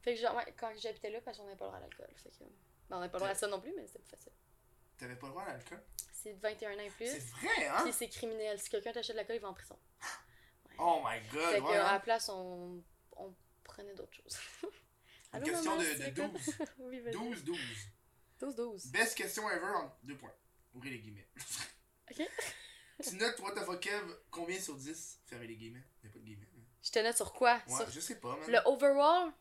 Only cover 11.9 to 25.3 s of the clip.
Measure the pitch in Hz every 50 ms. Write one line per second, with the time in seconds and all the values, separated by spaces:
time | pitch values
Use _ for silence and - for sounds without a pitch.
11.9 | 196 196 - 233 226 226 - - 202 190 185 180 180 180 175 180 180 175 170 -
12.9 | - _ _ _ - - 196 196 185 _ - _ _ _ _ - - - 202 202
13.9 | 196 190 - - - - - - - - - - - - - 403 - - - _
14.9 | _ _ _ - - - - - - 220 269 320 349 339 330 320 320 330 339 320
15.9 | 294 - 277 277 269 - 285 - - 359 - - 285 - 320 - - - 254 247
16.9 | 254 262 233 240 220 202 226 247 233 175 139 147 175 165 135 120 113 107 - -
17.9 | - _ _ _ _ _ _ _ _ _ - 277 262 226 240 240 214 190 - 127
18.9 | 127 202 233 240 - - 202 180 - 220 214 202 - 170 170 196 202 - - -
19.9 | - _ - 127 143 131 - - - _ _ _ _ _ _ _ _ 127 123 135
20.9 | 123 117 104 110 104 101 92 _ _ - - - - - - - - - _ _
21.9 | _ _ _ - - - 311 - - - - - - - - - - - - -
22.9 | - - - - 185 185 220 240 233 - 190 196 - 208 180 175 180 180 180 196
23.9 | 208 208 196 175 160 - - - - 165 170 170 185 190 185 165 147 135 131 147
24.9 | 160 - - - - - _ -